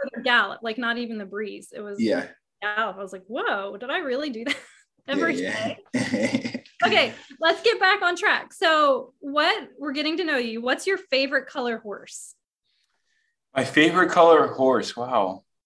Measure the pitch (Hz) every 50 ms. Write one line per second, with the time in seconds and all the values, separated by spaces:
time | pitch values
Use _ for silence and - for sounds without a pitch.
0 | 554 523 - - - 247 240 233 208 196 - - 226 226 220 262 240 233 233 240
1 | 240 226 226 214 196 185 202 208 220 196 196 - 196 - - - 208 208 202 208
2 | 226 - 139 - - - - _ _ _ _ _ 202 208 208 214 226 202 185 190
3 | 202 190 202 185 - - 226 311 453 440 233 202 196 202 214 202 247 254 311 370
4 | 330 269 240 277 302 302 226 220 233 285 - - - - _ _ _ _ _ _
5 | _ 262 277 285 330 339 - - - - - - 220 - - - - _ - 254
6 | 202 - - 202 226 254 - - - - - 262 - - _ - 349 - 370 339
7 | 277 220 117 - - - - - 320 330 381 - - 440 440 - 381 370 403 403
8 | 381 349 359 349 403 370 262 - - - - - 381 330 320 302 302 277 262 233
9 | - - _ _ 294 277 285 294 302 349 427 403 262 - - - 277 302 262 294
10 | 294 311 330 311 359 311 294 254 247 226 220 233 233 247 277 - - 381 392 381
11 | - _ 262 269 269 269 294 269 262 - - 294 247 240 226 226 - 208 196 -
12 | - - - - - - - _ _ _ _ _ _ _ _ _ _ _ _ _
13 | _ _ _ _ _ _ _ _ _ _ - 135 127 - - 151 156 170 165 185
14 | 180 - - 180 165 170 160 151 139 123 - 131 135 131 127 107 - - - 120
15 | 120 123 127 110 98 92 95 - _ _ _ _ _